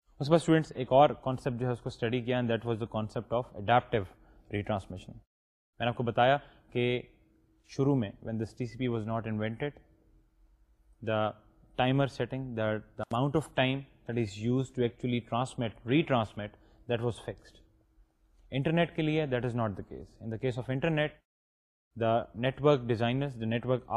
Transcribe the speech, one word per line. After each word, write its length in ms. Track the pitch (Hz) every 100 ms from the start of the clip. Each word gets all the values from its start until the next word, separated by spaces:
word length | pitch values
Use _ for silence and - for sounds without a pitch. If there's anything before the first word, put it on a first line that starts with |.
| _ -
اس 80 | 139
کے 40 |
بعد 80 | 165
اسٹوڈنٹس 320 | 160 160 156 -
ایک 160 | 131
اور 160 | 131 147 -
کانسیپٹ 360 | - 127 143 120
جو 80 | 127
ہے 40 |
اس 100 | 120
کو 80 | 131
اسٹڈی 320 | - 117 127
کیا، 180 | 117 123
and 120 | 120
that 140 | 113 117
was 100 | 113
the 80 | 113 110
concept 360 | 110 127 107 117
of 80 | 127 -
adaptive 440 | 101 120 - 117 92 - - - - 104
retransmission. 580 | 98 - - 92 - - _ _ _ _ _ -
میں 60 | 117
نے 40 |
آپ 60 | 117
کو 60 |
بتایا 340 | 120 117 123 143 - - _
کہ 120 | 123 123 123 - _ _ _ _ _ - -
شروع 200 | 135 139
میں 160 | 101 - -
when 140 | 110
this 120 | 110 -
T 80 | 123
C 60 | 113
P 80 | 123 117
was 120 | 107
not 180 | 113 113
invented, 480 | 107 110 113 147 - - _ _ _ _ _ _ _ _ _ _ - 110
the 120 | 107 107 - _ _ - -
timer 300 | 127 135 139
setting, 360 | - 123 131 131 113
the, 120 | 110 107 - -
the 80 | 110
amount 240 | 117 139 160
of 80 | - -
time 300 | 131 135 139 - -
that 100 | 117 110
is 120 | 98
used 380 | 110 127 131 -
to 100 | 120
actually 360 | - 127 120 -
transmit, 500 | 117 127 - 117 - 113 143
retransmit, 680 | 165 127 110 - 104 - - - -
that 220 | 120 120
was 160 | 110 -
fixed. 340 | 98 - - - _ _ _ _ _ _ _ -
انٹرنیٹ 440 | 131 147 165 170 -
کے 60 |
لیے 240 | 156 156 151
that 180 | 123 123
is 80 | 117
not 140 | 113 92
the 80 | -
case. 180 | 65 82 -
In 80 | 113 110
the 60 | 131
case 120 | 123
of 60 | 117
internet, 500 | 131 165 151 151 - _ _ _ _ _ _ _ -
the 180 | 113 113 - 98 127
network 400 | 131 143 147 120
designers, 480 | 113 117 127 143 120
the 100 | 113
network 380 | 117 120 127 -